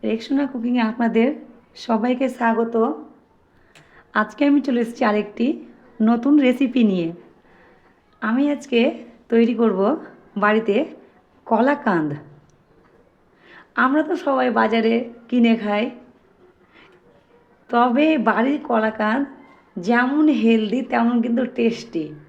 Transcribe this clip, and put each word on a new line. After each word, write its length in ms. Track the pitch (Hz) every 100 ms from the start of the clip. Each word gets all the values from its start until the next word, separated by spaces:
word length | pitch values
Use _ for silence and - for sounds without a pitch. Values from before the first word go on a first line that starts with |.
রেকসোনা 420 | 220 226 - 269 285
কুকিংয়ে 360 | 254 233 247 220
আপনাদের 400 | - 233 214 240 302 - - _ - -
সবাইকে 420 | 226 240 254 262 -
স্বাগত। 380 | 233 226 226 233 240 320 - - _ _ _ _ _ - _ - _
আজকে 280 | 214 214 - 285
আমি 100 | 285
চলে 180 | 277 240
এসেছি 200 | 233 - 226
আরেকটি 420 | 208 202 - 240 - - - - -
নতুন 340 | 220 233 262 294 254
রেসিপি 360 | 247 262 262 220
নিয়ে। 160 | 185 165 170 - _ _ _ _ _ _ _ _ _
আমি 220 | 220 240 294
আজকে 280 | 294 - 233 254 - - - _
তৈরি 240 | 233 233 220
করব 180 | 226 185 196 311 - - _ 208
বাড়িতে 320 | 208 214 220 208 320 - - _ _ _ -
কলাকান্দ। 640 | 220 254 285 233 175 151 143 - - _ _ _ _ _ _ _ _ _ _ - - - -
আমরা 180 | 254 285
তো 100 | 302 349 -
সবাই 220 | 262 254 226
বাজারে 340 | 220 226 220 233 254 - -
কিনে 280 | 247 233 220
খাই, 240 | 208 208 240 - - _ _ _ _ _ _ _ - _ _ _ _ _ _ _ _
তবে 360 | 240 247 240 311 311 226
বাড়ির 300 | 202 247 294 -
কলাকান্দ 540 | 233 220 214 214 240 277 - - - _ -
যেমন 500 | 180 240 254 294 302 247
হেলদি 400 | 226 226 214 240 -
তেমন 240 | 240 233 240
কিন্তু 220 | 226 233 254
টেস্টি। 520 | - 233 - - 165 151 151